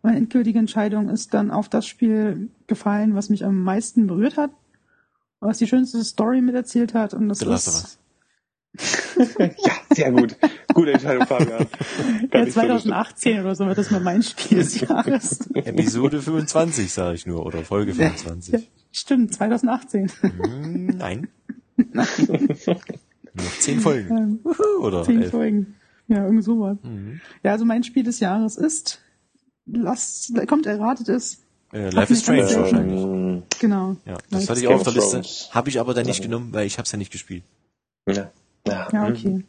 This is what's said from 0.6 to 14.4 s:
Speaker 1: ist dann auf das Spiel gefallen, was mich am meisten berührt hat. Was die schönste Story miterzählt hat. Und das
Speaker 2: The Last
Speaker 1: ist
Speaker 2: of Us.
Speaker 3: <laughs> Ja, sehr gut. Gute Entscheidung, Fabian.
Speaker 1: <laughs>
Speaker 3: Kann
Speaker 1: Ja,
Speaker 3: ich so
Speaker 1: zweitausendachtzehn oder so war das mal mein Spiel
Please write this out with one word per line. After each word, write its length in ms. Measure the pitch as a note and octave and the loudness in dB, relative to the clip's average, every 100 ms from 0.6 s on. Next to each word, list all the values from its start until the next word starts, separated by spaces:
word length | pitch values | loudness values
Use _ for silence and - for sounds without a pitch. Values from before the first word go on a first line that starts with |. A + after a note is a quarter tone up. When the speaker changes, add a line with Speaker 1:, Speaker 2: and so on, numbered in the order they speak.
| A3 A3 G#3 G#3+ G#3 | 2 0 0 0 -2
Speaker 1:
ist 260 | A3 - | -4 0
dann 160 | G#3+ G#3 | 0 0
auf 180 | - G#3 | -2 -2
das 180 | A3+ - | -4 -4
Spiel 640 | - A#3 G#3+ G#3+ E3+ G#3 _ - | -2 0 2 0 -2 -8 _ -6
gefallen, 460 | A3 G#3 G#3 G#3+ G3+ | -4 0 0 2 0
was 120 | G3+ | 0
mich 140 | G#3 | 0
am 180 | G3 F#3+ | 2 0
meisten 420 | F#3 F#3+ A3 - G#3 | 2 -2 0 2 2
berührt 300 | F3 A#3+ D4+ | 2 0 0
hat. 140 | D4 - _ _ _ _ _ _ _ _ | -4 -6 _ _ _ _ _ _ _ _
Was 180 | G3+ A3 | -4 0
die 80 | A3+ | 2
schönste 360 | B3+ B3+ A#3 | 4 2 -2
Story 360 | A3 - G#3+ C4 | -4 0 2 2
miterzählt 540 | B3 B3 B3 A#3+ A#3 | 2 0 -2 0 0
hat. 180 | A#3 G#3+ | 0 -2
Und 160 | - G#3+ | 0 -2
das 120 | G3 | 0
Speaker 2:
The 40 | - | 0
Last 200 | - - | 0 0
Speaker 1:
ist 60 | |
Speaker 2:
of 80 | - | -2
Us. 140 | F#2 - _ _ _ _ _ _ _ - | -4 -18 _ _ _ _ _ _ _ -10
Speaker 3:
<laughs> 600 | - - - - B3 - | -4 -4 -2 2 2 4
Ja, 340 | F3 - G4 - - | 0 2 -2 -2 0
sehr 160 | C4+ C3+ | 2 4
gut. 240 | B2 A#2 - D4+ - - | 4 2 2 0 0 2
Gute 200 | - D#3+ | 4 6
Entscheidung, 340 | C3+ C3+ B2+ B3 | 4 2 2 2
Fabian. 400 | B2+ C3+ A2+ C#3 - - - | 2 2 0 -4 -4 -8 -4
Speaker 1:
<laughs> 320 | C4 A3 B3 | -2 0 2
Speaker 3:
Kann 0 | |
Speaker 1:
Ja, 80 | B2+ | 2
Speaker 3:
ich 100 | A#2+ | 4
so 60 | A3 | 2
Speaker 1:
zweitausendachtzehn 800 | A3+ A#3 G#3+ F#3+ A3+ - B3 G#3+ | 2 2 0 -2 -4 -2 0 0
oder 140 | F#3 | 0
so 120 | F#3+ G3 | 0 0
war 80 | |
das 160 | G3 G3 | 0 0
mal 100 | G3 | 0
mein 220 | F3+ F#3 | 2 0
Spiel 360 | A3+ - | 0 -4